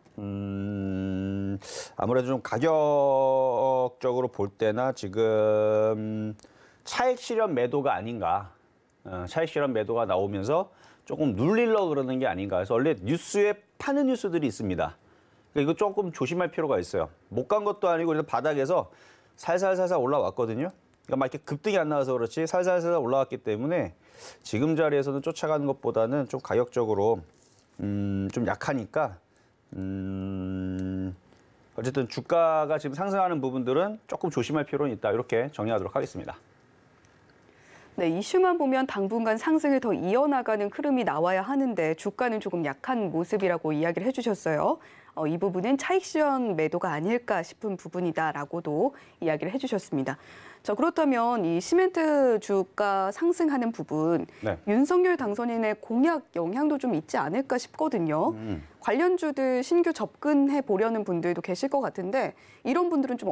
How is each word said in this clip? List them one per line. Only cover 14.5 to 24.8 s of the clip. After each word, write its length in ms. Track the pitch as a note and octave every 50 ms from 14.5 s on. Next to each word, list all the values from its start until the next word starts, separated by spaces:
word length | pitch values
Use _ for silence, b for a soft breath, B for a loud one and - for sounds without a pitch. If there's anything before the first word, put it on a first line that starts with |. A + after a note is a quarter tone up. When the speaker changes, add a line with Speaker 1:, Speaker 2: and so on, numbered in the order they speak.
| G#2 - A2+ G2 F#2 E2 D#2 D2+ - - b b b b b b b b b b
Speaker 1:
그러니까 180 | - D3 C#3 D3
이거 60 | E3
조금 340 | - G#3 G3+ G3 G#3 G3+ F3
조심할 380 | D#3 - C3+ B2 E3+ F3 F3+ F#3
필요가 320 | - - D#3+ C#3+ B2+ F#2+
있어요. 280 | F2 - - F#2 D#2+ D#2+ - _ _ _
못 180 | G2 A#2 B2+
간 160 | - G#3 G#3+
것도 260 | G3+ G#3 G3 - - F3+
아니고 200 | E3+ D#3+ E3+ E3
그래도 180 | D#3 D#3 D3+
바닥에서 640 | - - A#2 B2+ D#3 D3+ C#3+ C3+ C3+ F3+ D#3+ - b b b b b b b b b b
살살살살 600 | - - - E3+ F3+ F#3+ F#3+ F#3+ F3+ F#3 F3 F3+
올라왔거든요. 760 | D#3+ B2 B2+ D3 C#3+ G2+ F#2 - - A#2+ A2+ A2 A2 D3 F#3 - _ _ _ _ _ _
그러니까 100 | - C3+
막 100 | C3+ C3+
이렇게 120 | B2+ - C#3+ -
급등이 320 | - D3+ D3 - G#3+ G3
안 140 | F#3+ D#3+ D3+
나와서 240 | D3+ C#3+ C3+ C3 C3
그렇지 320 | B2 A#2 A2 - D#3+ D#3+
살살살살 520 | D#3+ - F3+ F3+ F#3 F3+ F3+ E3 E3+ F3 E3
올라왔기 400 | C3 A#2 C3 C3+ C3+ - - A#2
때문에 540 | - A2+ G#2+ G#2 B2 D3+ F3 E3+ B2 F#2 - B B B B B B B B B
지금 320 | - - - A2 C#3 D#3 E3
자리에서는 460 | D3+